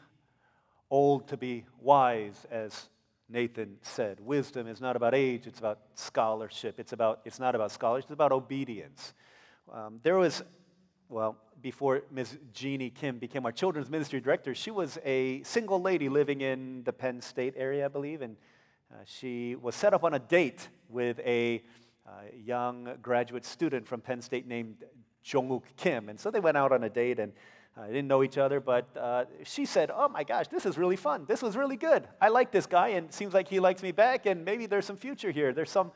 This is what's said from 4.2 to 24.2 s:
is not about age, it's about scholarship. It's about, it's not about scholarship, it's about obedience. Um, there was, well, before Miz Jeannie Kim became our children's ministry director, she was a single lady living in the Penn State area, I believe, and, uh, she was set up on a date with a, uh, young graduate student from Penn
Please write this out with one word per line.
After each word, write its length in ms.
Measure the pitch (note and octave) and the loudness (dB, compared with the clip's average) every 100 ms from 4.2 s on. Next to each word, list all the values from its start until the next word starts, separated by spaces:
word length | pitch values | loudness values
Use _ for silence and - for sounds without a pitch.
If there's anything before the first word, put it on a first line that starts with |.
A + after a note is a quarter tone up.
| G#2+ C#3+ C#3 C3 A2+ | -2 -2 -2 -6 -8
is 140 | A2 | -6
not 140 | B2+ A#2+ | -4 0
about 200 | A#2 C3 | 4 4
age, 320 | C3+ A#2+ A#2+ | 4 0 -6
it's 120 | - | -6
about 200 | A2+ G#2+ _ - | -4 -6 _ -16
scholarship. 840 | - - A2+ A2 A2 - A2+ G2+ | -4 0 2 0 -4 -8 -8 -10
It's 120 | A2+ | -8
about, 300 | A2+ A2+ A2 | 0 2 0
it's 160 | A#2 - | -6 -4
not 160 | B2+ A#2+ | 0 0
about 160 | G#2 | 0
scholarship, 400 | - A#2+ B2 C3+ | -2 0 0 -2
it's 20 | |
about 180 | D3 D3 | 0 2
obedience. 840 | C3 A#2 C3+ C3 G#2+ D2+ - - - _ _ - _ - | 2 0 -6 -6 -8 -12 -16 -20 -20 _ _ -20 _ -18
Um, 280 | A#2 G#2+ A2+ | -14 -14 -4
there 140 | C#3+ F#3 | 2 4
was, 260 | F3 - - _ _ _ _ _ _ | 4 2 -8 _ _ _ _ _ _
well, 280 | A2+ A2 A2+ _ - | -4 -4 -4 _ -14
before 420 | B2+ - C#3 C3+ C#3 | -12 -2 2 2 0
Miz 260 | C3+ A#2 C#3+ C#3 | -6 -8 -10 -18
Jeannie 380 | A2 C3+ C3+ B2+ | -10 -6 -4 -6
Kim 300 | A#2+ D3 B2 | -6 -6 -6
became 260 | A#2+ C#3+ B2 | -6 -4 -4
our 60 | |
children's 380 | A#2 F#3 D3+ C3 | 0 0 0 -4
ministry 300 | D#3 D3 C#3 | -4 -4 -2
director, 340 | A#2+ E3+ - | 2 0 0
she 160 | A#2+ - | -8 -6
was 300 | G#3+ D#3+ D#3+ | -4 -4 -4
a 380 | C#3+ C3 C3 C3+ | -2 0 0 -4
single 380 | C3+ A#3 A3 F#3+ | -4 -4 0 0
lady 280 | F#3 F3+ C#3 | 2 0 2
living 320 | C#3 C#3+ C#3 | 2 2 0
in 420 | C3+ C3 C3 C3 | -2 -4 -6 -8
the 100 | B2 | -6
Penn 280 | B2 C3 B2 | -4 -4 -4
State 320 | A#2+ - B2+ C3 | -8 -4 -4 -4
area, 300 | C3 C#3 C#3 | -4 -2 -2
I 20 | |
believe, 340 | C#3 C#3+ D#3 | -4 -6 -8
and, 160 | B2 G#2+ _ _ _ _ _ | -10 -14 _ _ _ _ _
uh, 60 | A2+ G#2 | -20 -20
she 500 | - C3 A#2+ A#2+ B2+ | -12 -8 -6 -6 -6
was 200 | B2 - | -6 0
set 180 | G#3 | 4
up 100 | G3+ | 4
on 100 | E3 | 4
a 60 | C#3+ | 0
date 500 | A#2+ F3 D3 - - _ _ | 4 4 4 -2 -14 _ _
with 300 | A#2 A#2+ A#2 | -2 -2 0
a, 420 | B2+ A#2+ A#2 A#2 - - _ _ - | 0 2 2 -2 -6 -20 _ _ -20
uh, 180 | G2 G2+ B2 | -20 -20 -14
young 600 | G#2+ B2 B2 B2 B2 B2+ | -6 -4 -4 -6 -10 -10
graduate 440 | A#2+ B2 A#2+ B2 A2+ | 0 0 0 -4 -10
student 420 | - E3 C3+ A2 | -4 -2 -2 -4
from 140 | A#2+ | -8
Penn 200 | - B2 | -6 -8